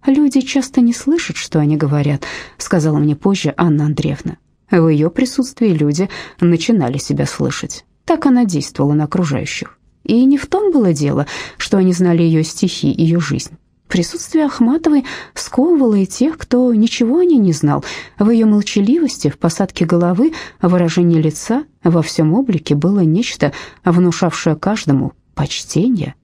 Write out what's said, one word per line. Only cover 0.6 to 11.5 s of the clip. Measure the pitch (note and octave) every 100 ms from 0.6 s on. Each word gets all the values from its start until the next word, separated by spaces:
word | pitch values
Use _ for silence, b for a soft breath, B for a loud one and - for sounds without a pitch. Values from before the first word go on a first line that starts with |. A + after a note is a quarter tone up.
| B3+ -
не | A#3+
слышат, | A#3+ - E4 - -
что | - D#3+
они | D3 D3+
говорят", | D3 D3 C#3+ C#3 B B B B
сказала | - F#3 D#3 D3
мне | D3+ D3
позже | G3 G3 D3+ -
Анна | F3 D3+ D3+
Андреевна. | D3+ D#3 C#3 - - _ _ _
В | F3+ E3
ее | D3+ D#3
присутствии | - B3+ - B3+ - A3+
люди | D#3+ D3 D3 G3 B B B
начинали | F3 E3+ E3 A3+ B2+ C#3
себя | - C#3+ C#3
слышать. | - C#3 - - - _ _ -
Так | E4 D4
она | B3 A#3
действовала | D#3+ C3+ - C#3+
на | D3 D3+
окружающих. | F3+ E3+ C#3 - - - _ _ _
И | - A3+ C4
не | C#4
в | -
том | F#4 G#4
было | D#4 G3
дело, | D3 C#3+ C#3 C#3+ B B